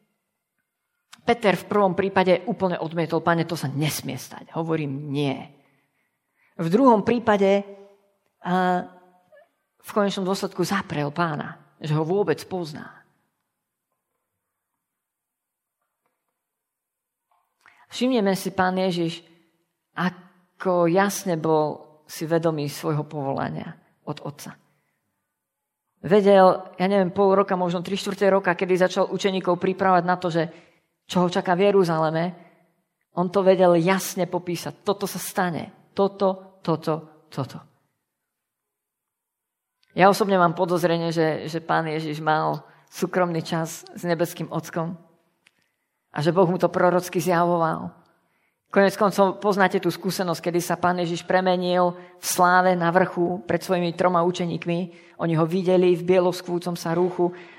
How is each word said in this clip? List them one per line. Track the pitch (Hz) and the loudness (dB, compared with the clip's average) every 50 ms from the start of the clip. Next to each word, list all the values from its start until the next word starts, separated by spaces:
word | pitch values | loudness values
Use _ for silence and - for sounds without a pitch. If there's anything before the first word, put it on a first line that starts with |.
| _ _ _ _ _ _ _ _ _ _ _ _ _ _ _ _ _ _ _ _ _ _ - _ - | _ _ _ _ _ _ _ _ _ _ _ _ _ _ _ _ _ _ _ _ _ _ -20 _ -2
Peter | - 233 240 - 196 185 | -2 -2 2 2 2 2
v | - - | 2 -2
prvom | - 202 208 202 190 170 | -2 0 2 2 2 2
prípade | - 190 196 196 202 185 185 180 170 - | 0 -2 0 2 2 4 4 4 2 2
úplne | 247 190 - 190 185 175 - | -4 -4 -2 -2 -2 -2 -4
odmietol: | - 160 165 170 160 151 165 165 | -6 -6 -4 -4 -4 -2 -2 -2
"Pane, | 160 170 170 165 160 | 2 2 2 2 0
to | 165 175 | -2 -4
sa | 151 - 135 | -6 -6 -6
nesmie | 135 139 156 147 - - - - - 131 | -4 -2 -2 -2 -4 -6 -8 -10 -10 -12
stať." | - - - - - - - | -12 -16 -18 -20 -18 -12 -8
Hovorím: | 160 165 165 160 160 151 139 135 139 151 147 135 | -8 -4 -4 -4 -4 -4 -6 -8 -8 -8 -6 -4
"Nie." | 143 143 139 - - - - - _ _ _ _ _ _ _ _ _ _ _ _ _ _ _ _ _ _ _ _ - | -2 -2 -2 -4 -6 -10 -18 -20 _ _ _ _ _ _ _ _ _ _ _ _ _ _ _ _ _ _ _ _ -6
V | 170 165 | -4 0
druhom | 175 233 277 262 226 202 190 | 2 4 6 6 6 6 4
prípade, | - 240 240 226 - 208 196 196 190 196 202 202 196 - - - - _ _ _ _ _ _ _ _ _ _ | 0 -2 0 2 2 2 4 4 4 4 2 0 -4 -14 -20 -20 -20 _ _ _ _ _ _ _ _ _ _
a, | - 175 175 185 185 180 180 180 180 - - - _ _ _ _ _ _ _ - _ _ _ _ _ _ _ _ | -6 -2 0 0 2 2 0 -2 -4 -8 -16 -20 _ _ _ _ _ _ _ -20 _ _ _ _ _ _ _ _
v | - - - | -14 -6 -2
konečnom | 220 202 196 - 202 190 | 0 0 0 -2 -2 -2
dôsledku | 180 175 170 202 180 - - 175 | -2 -2 -4 -4 -8 -4 -4 -4
zaprel | 170 202 196 190 - 165 147 147 143 143 | -2 -2 -4 -4 -4 -4 -4 -4 -4 -4
Pána, | 170 175 165 147 143 - - - - _ _ _ - | -4 -4 -4 -4 -6 -8 -10 -12 -18 _ _ _ -12
že | - 151 151 | -6 -2 -2
ho | 156 | 0
vôbec | 160 156 185 202 208 160 156 - - - | 0 0 0 0 0 0 -2 -4 -4 -10
pozná. | 185 180 170 151 156 - - - - - _ _ _ _ _ _ _ _ _ _ _ _ _ _ _ _ _ _ _ _ _ _ _ _ _ _ _ _ _ _ _ _ _ _ _ _ _ _ _ _ _ _ _ _ _ _ _ _ _ _ _ _ _ _ _ _ _ _ _ _ _ _ _ _ _ _ _ _ _ _ _ _ _ _ _ _ _ _ _ _ _ _ _ _ _ _ _ _ _ _ _ _ _ - _ _ _ - - | -8 -8 -8 -8 -12 -14 -16 -18 -20 -20 _ _ _ _ _ _ _ _ _ _ _ _ _ _ _ _ _ _ _ _ _ _ _ _ _ _ _ _ _ _ _ _ _ _ _ _ _ _ _ _ _ _ _ _ _ _ _ _ _ _ _ _ _ _ _ _ _ _ _ _ _ _ _ _ _ _ _ _ _ _ _ _ _ _ _ _ _ _ _ _ _ _ _ _ _ _ _ _ _ _ _ _ _ -20 _ _ _ -14 -6
Všimneme | - 240 254 262 233 196 196 190 | -4 -2 0 0 2 0 0 0
si, | 185 - 185 | -2 -4 -6
Pán | 190 - 185 185 185 185 | -2 -2 -2 0 0 0
Ježiš, | 185 190 170 175 170 160 165 - - _ _ _ _ _ _ _ _ _ _ _ _ _ - | -2 -2 -2 -2 -4 -4 -6 -8 -16 _ _ _ _ _ _ _ _ _ _ _ _ _ -8
ako | - 170 180 175 - - - _ _ _ _ _ - - 190 180 175 175 170 | -4 -4 -4 -4 -6 -20 -20 _ _ _ _ _ -8 -4 0 2 2 2 4
jasne | 165 190 196 202 190 - - 190 170 160 | 4 2 2 0 -2 -4 -4 -4 -4 -2
bol | 151 160 160 156 151 151 - - - - - _ _ - | 0 2 2 2 2 0 -4 -8 -16 -20 -20 _ _ -18
si | - - 165 | -12 -8 -4
vedomý | 151 170 165 160 170 160 151 147 | 0 0 0 2 0 -2 -2 -4
svojho | 143 147 - - 160 151 151 151 | -6 -8 -6 -4 -2 -2 -2 -4
povolania | 147 156 151 139 135 139 151 143 143 156 156 - 170 160 - _ _ _ _ - | -6 -8 -8 -6 -4 -4 -4 -4 -6 -6 -8 -10 -12 -16 -18 _ _ _ _ -12
od | - 147 - | -12 -12 -12
Otca. | - 147 143 - - - - _ _ _ _ _ _ _ _ _ _ _ _ _ _ _ _ _ _ _ _ _ _ _ _ _ _ _ _ _ | -12 -14 -14 -14 -16 -18 -18 _ _ _ _ _ _ _ _ _ _ _ _ _ _ _ _ _ _ _ _ _ _ _ _ _ _ _ _ _
Vedel, | - - 185 214 196 196 202 190 185 185 170 - - - - - | 0 2 4 4 6 8 8 8 8 8 6 4 -4 -10 -6 -4
ja | 180 190 | 0 2
neviem, | 202 202 185 175 | 2 2 2 2
pol | 185 196 202 190 190 | 2 2 2 4 4
roka, | 196 202 196 196 180 | 4 2 0 0 -2
možno | 180 175 175 180 170 | -2 -2 -2 -4 -6
tri | 185 | -6
štvrte | 196 190 - 202 196 - 202 190 | -6 -6 -6 -6 -4 0 2 4
roka, | 185 196 196 185 170 | 4 4 2 0 0
kedy | - 196 180 | 0 0 0
začal | 185 175 185 185 185 202 185 - | 2 2 2 0 2 0 -2 -2
učeníkov | 185 185 - 202 190 190 - 185 175 175 | -2 -4 -2 -2 -2 -2 0 -2 -2 0
pripravať | 185 190 185 185 196 190 185 175 170 | 0 -4 -2 0 2 4 4 4 4
na | 180 180 | 2 -2
to, | 175 185 175 | -2 -2 -2
že | 160 170 160 165 - - - _ _ _ _ _ _ _ _ - | -2 -2 -2 -2 -6 -18 -20 _ _ _ _ _ _ _ _ -4
čo | - 185 180 | 0 0 0
ho | 175 | 2
čaká | 175 196 180 185 180 175 | 0 -2 0 0 2 2
v | 202 202 196 | 4 4 4
Jeruzaleme, | 196 185 165 165 160 160 156 160 160 165 180 175 - - - _ _ _ _ _ _ _ _ _ _ _ _ - 165 | 4 4 2 2 0 0 0 0 -2 -4 -4 -6 -12 -20 -20 _ _ _ _ _ _ _ _ _ _ _ _ -6 -4
on | 180 185 | -4 0
to | 180 202 | 0 2
vedel | 185 185 190 175 185 180 175 | 4 4 6 6 6 6 6
jasne | 170 160 185 190 185 185 - - 190 175 175 | 4 4 2 0 0 -2 -6 -4 -4 -4 -2
popísať. | - 175 175 180 170 160 - 151 143 - - | -4 -6 -6 -6 -8 -8 -8 -10 -12 -8 -4
Toto | 208 196 - 202 185 | -4 -4 -4 -4 -8
sa | - 180 | -8 -8
stane. | - - - - 185 180 160 - - - - _ _ _ | -10 -8 -4 -2 -2 -2 -2 -6 -8 -10 -16 _ _ _
Toto, | - - 196 190 196 - 202 190 190 190 - - - _ | -2 0 0 0 0 0 0 0 0 -2 -10 -20 -20 _
toto, | - - 160 151 - 165 156 156 156 - - _ _ | -4 -2 -2 -2 -2 -4 -4 -4 -6 -14 -20 _ _
toto. | _ - - 131 - - - - _ _ _ _ _ _ _ _ _ _ _ _ _ _ _ _ _ _ _ _ _ _ _ _ _ _ _ _ _ _ _ _ _ _ _ _ _ _ _ _ _ _ _ _ _ | _ -8 -8 -8 -8 -10 -18 -20 _ _ _ _ _ _ _ _ _ _ _ _ _ _ _ _ _ _ _ _ _ _ _ _ _ _ _ _ _ _ _ _ _ _ _ _ _ _ _ _ _ _ _ _ _
Ja | - 165 175 | 0 4 6
osobne | 196 196 202 220 196 196 185 | 6 6 4 2 2 4 4
mám | 175 170 165 | 4 2 2
podozrenie, | 170 185 170 180 170 156 175 170 170 165 170 | 0 -2 0 0 0 0 0 0 0 -2 -2
že, | 160 170 160 156 151 107 101 151 | 0 0 0 0 0 -4 -6 -8
že | 160 165 | -8 -8
Pán | 165 165 160 160 165 160 | -4 -2 -2 -2 -2 -2
Ježiš | 151 160 160 156 151 156 | -6 -6 -6 -6 -8 -4
mal | 160 156 156 156 156 156 151 151 - - - _ _ | 0 0 0 0 0 -2 -4 -6 -10 -16 -20 _ _
súkromný | _ - - 190 175 - 185 180 175 170 160 | _ -8 -6 -6 -2 0 0 0 0 -2 -4
čas | 165 - 180 160 160 156 - - - - | -4 -4 -4 -4 -4 -6 -8 -14 -18 -18
s | - 208 - | -16 -8 -4
nebeským | 175 170 156 156 156 - - - - - | -4 -2 -2 -2 -4 -4 -10 -10 -6 -6
Ockom | 165 156 - - 175 160 170 185 - - _ _ _ _ _ _ _ _ _ _ _ _ _ _ _ _ _ _ _ _ _ - | -8 -8 -6 -6 -6 -6 -6 -8 -12 -16 _ _ _ _ _ _ _ _ _ _ _ _ _ _ _ _ _ _ _ _ _ -6
a | - | -2
že | 147 175 | -2 0
Boh | 156 185 190 | 2 2 2
mu | 165 185 | 2 2
to | 175 - 175 | 0 0 -2
prorocky | 175 185 180 180 170 180 180 - - 185 | 0 2 2 2 2 2 -2 -2 -4 -4
zjavoval. | 147 185 180 170 175 175 175 170 165 160 165 - - 175 - _ _ _ _ _ _ _ _ _ _ _ _ _ _ _ | -2 0 0 2 2 2 0 0 0 -2 -2 -4 -8 -12 -14 _ _ _ _ _ _ _ _ _ _ _ _ _ _ _
Konec | - 202 196 190 - | 2 4 4 4 2
koncov | - 214 196 175 - 196 190 - - | 2 0 0 2 2 2 2 2 -2
poznáte | - 208 190 202 190 185 196 190 | -2 -2 2 2 2 2 2 0
tú | - 180 | -2 -2
skúsenosť, | 165 - - 190 170 - 190 175 165 - - | -4 -4 -6 -6 -4 -4 -2 -4 -4 -4 -4
kedy | 180 170 175 | -2 -2 -2
sa | 170 - 175 165 | 0 -2 -4 0
Pán | - 175 180 180 | 0 0 0 0
Ježiš | 175 165 175 165 - | -2 -4 -4 -6 -2
premenil | - 185 185 185 185 180 180 180 180 180 180 180 175 175 180 - - - - | 0 0 2 2 2 0 0 0 0 2 2 2 0 0 -4 -16 -20 -18 -10
v | - | -8
sláve | - - - 180 175 180 180 180 185 180 180 | -4 0 2 4 6 6 6 4 4 2 2
na | 170 170 165 | 2 2 4
vrchu | 185 185 175 - 185 170 175 180 185 | 4 2 2 0 -2 -2 0 -2 -4
pred | - - 170 170 | -4 -2 -4 -2
svojimi | - - 190 175 175 170 165 175 | 0 -2 -2 0 0 -2 -2 0
troma | 185 180 180 170 | 0 2 2 2
učeníkmi. | 170 180 175 - 180 170 165 170 - 175 170 170 185 170 - - - - - - | 2 0 0 -2 -4 -4 -4 -6 -4 -2 -2 -2 -4 -6 -10 -18 -20 -20 -10 -6
Oni | 170 170 165 | -2 0 2
ho | 156 | 2
videli | 165 160 170 190 175 180 185 180 185 180 180 165 | 2 2 0 0 2 4 4 4 6 4 4 2
v | 170 | 2
bieloskrúcom | 170 185 190 180 180 175 180 - - 175 175 - 180 175 170 | 2 4 4 4 2 0 -2 -6 -6 -6 -6 -4 -6 -8 -6
sa | - 170 165 | -4 -2 0
rúchu | 175 180 180 180 - 175 175 175 - - - - | 0 0 0 0 0 -2 -2 -2 -6 -18 -20 -18